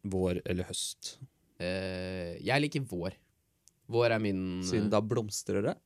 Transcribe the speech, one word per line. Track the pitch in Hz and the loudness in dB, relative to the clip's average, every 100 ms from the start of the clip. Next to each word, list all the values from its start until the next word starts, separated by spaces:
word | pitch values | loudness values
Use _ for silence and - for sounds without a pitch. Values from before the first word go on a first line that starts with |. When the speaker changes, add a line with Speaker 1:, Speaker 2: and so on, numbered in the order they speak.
Speaker 1:
vår | 101 95 92 90 | -2 2 2 2
eller | - 90 92 | 0 -2 -2
høst. | - - - - - 131 _ _ - | -4 -6 -8 -12 -12 -18 _ _ -6
Speaker 2:
Eh, | 90 95 95 92 92 92 87 85 | -2 -2 -2 -4 -4 -4 -6 -4
jeg | 85 135 | 2 2
liker | 147 143 127 | 2 -2 -4
vår. | 90 90 - _ _ _ _ _ _ - | -4 -4 -6 _ _ _ _ _ _ -2
Vår | 117 120 | 4 4
er | 110 | 4
min, | 107 92 92 90 | 2 0 0 -2
Speaker 1:
Siden | 92 110 104 | 0 2 4
Speaker 2:
eh, | |
Speaker 1:
da | 104 | 4
blomstrer | 107 120 107 - - 98 | 2 0 -2 -6 -2 0
det? | 113 - | 0 -4